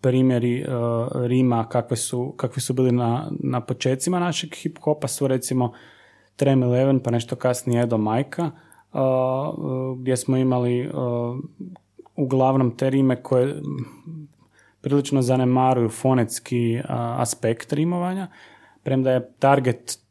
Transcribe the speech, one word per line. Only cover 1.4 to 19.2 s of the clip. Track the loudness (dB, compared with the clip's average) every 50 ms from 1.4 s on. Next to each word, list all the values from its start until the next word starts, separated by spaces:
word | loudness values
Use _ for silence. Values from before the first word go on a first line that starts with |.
| 4 4 2 0 -2 0
kakve | -2 -2 -2 -2 -4 -4
su, | -4 -6 -4 -6 -6 -6 -6 -6
kakvi | -6 -6 -4 -6
su | -4 -4 0
bili | 2 2 2
na, | 4 2 2 0 0 -2 -4 -6 -8 -6
na | -4 -2 -4 -4
počecima | -4 -6 -8 -2 0 -2 0 0 -2 -2 -2 0
našeg | 0 -2 -2 -4 -6 -8
hip-hopa | -12 -8 -8 -8 -8 -4 -2 -2 -2 -2 -2 -6
su, | -4 -2 0 0
recimo, | 0 0 -2 -2 0 0 0 0 -2 -8 -20 -20 -20 _ _ _ _ _ _ _ _
Trem | 0 2 4 4 4 4
Eleven, | 2 2 2 4 4 2 2
pa | 2 0
nešto | -2 -2 -2 -4 -8
kasnije | -2 0 0 0 0 -2 0 2 2 2
Edo | 2 0 0
Majka, | 0 0 0 0 -2 -2 -4 -4 -4 -4 -4 -8 _ _ -20 _ _ _ _
a, | 0 0 2 2 2 0 0 0 -2 -4 -6 -6
e, | -6 -6 -4 -4 -4 -4 -6 -6 -6
gdje | -2 0 0 0
smo | 2 0 2 2
imali, | 4 2 2 2 2 2 0 0
e, | -2 -4 -4 -4 -4 -2 -2 -2 -2 -4 -6 -8 -10 -12 -12 _ -16 -16 -16 -20 _ _ _ _ -20 -18 _
uglavnom | -4 -2 0 2 4 4 4 4 4 4 2 2 0
te | -2 0
rime | 2 4 4 4 2 0 -2
koje, | 0 2 2 2 2
m, | -2 -6 -8 -8 -8 -8 -10 -10 -12 -20 -18 -16 -16 -14 -16 -18 _ _ _ _ _ _ _ _ _ _
prilično | _ 0 0 0 0 2 0 0
zanemaruju | 2 2 2 2 2 2 2 4 4 4 4 4 2 0
fonetski, | -2 0 2 2 4 4 2 0 -2 -10 -8 -4 -2 0 0 0 -2 -2 -4 -6
a, | -6 -4 -4 -4 -2 -2
aspekt | -2 -2 -4 -2 -2 -2 -2 -2 -4 -6 -2
rimovanja, | -2 0 0 -2 -2 -4 -4 -4 -6 -8 -10 -14 -20 -20 -20 -20 -20 _ _ _ _ _
premda | -2 0 0 2 2
je | 2 0